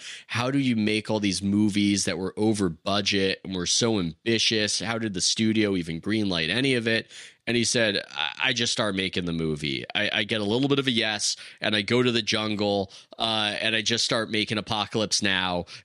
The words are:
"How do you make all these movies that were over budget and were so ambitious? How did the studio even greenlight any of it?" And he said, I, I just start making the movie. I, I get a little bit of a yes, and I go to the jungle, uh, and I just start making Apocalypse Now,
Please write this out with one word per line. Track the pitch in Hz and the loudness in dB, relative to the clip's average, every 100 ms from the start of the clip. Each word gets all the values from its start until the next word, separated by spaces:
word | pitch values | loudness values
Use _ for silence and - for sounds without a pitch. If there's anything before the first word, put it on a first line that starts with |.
| - - - | -8 -16 -6
"How | 120 127 | -4 0
do | 139 | 2
you | 127 113 | 2 2
make | 107 107 104 | 2 0 0
all | 107 | 0
these | 101 90 | 0 0
movies | 98 104 107 104 101 98 - | 0 2 4 4 2 2 0
that | 85 | -4
were | 95 - | -6 0
over | 110 104 92 | 0 2 0
budget | 78 98 104 98 101 95 - | -2 -2 -2 0 2 0 -2
and | 95 92 | -6 -4
were | 87 | -2
so | - 117 107 | 2 2 2
ambitious? | 82 - 113 110 - 110 104 - | -2 -4 0 0 2 2 0 -2
How | 98 117 | -4 -4
did | 110 90 | -4 -2
the | |
studio | - - 110 110 104 92 | -2 2 2 4 2 0
even | 82 82 | -2 -6
greenlight | 98 110 101 85 80 | -2 -2 0 0 0
any | 113 135 123 | 2 2 2
of | 113 | 2
it?" | 113 - - - - - | 0 -2 -12 -20 -10 -2
And | 120 | 0
he | |
said, | 110 123 110 98 - | 2 2 2 0 -4
I, | 73 76 - 127 | -6 -6 -2 -2
I | |
just | 117 117 | 0 0
start | - 107 | 0 0
making | 95 92 95 87 | 0 -2 -2 -2
the | |
movie. | 82 80 76 76 64 - - | -2 -2 -2 -4 -4 -4 -2
I, | 104 | 0
I | 107 | 0
get | 107 113 | 0 -2
a | |
little | 101 120 139 | 0 2 2
bit | 139 | 2
of | 135 | 2
a | |
yes, | 113 110 104 - - - - | 0 0 0 -2 -4 -10 -6
and | 107 107 | 0 0
I | |
go | 101 120 | 2 4
to | 123 | 4
the | 117 | 2
jungle, | 104 110 107 101 104 101 95 - - - | 0 -2 -2 0 0 0 -2 -8 -16 -4
uh, | 113 110 104 98 | -2 0 -2 -2
and | 110 113 | -2 0
I | |
just | 110 117 - | 0 0 0
start | 120 110 | 0 0
making | 107 104 107 | 0 0 -2
Apocalypse | - 110 101 113 101 - | -2 -2 -2 -2 0 0
Now, | 101 92 92 90 - - | 2 0 0 -2 -4 -12